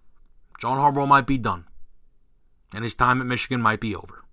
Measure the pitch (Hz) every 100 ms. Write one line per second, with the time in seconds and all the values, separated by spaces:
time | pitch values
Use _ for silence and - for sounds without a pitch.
0 | - - - - - - 113 135 143 143
1 | 139 139 131 135 110 87 85 - - -
2 | - _ _ _ _ _ _ 104 113 -
3 | 123 127 123 123 - 127 113 107 113 92
4 | - - -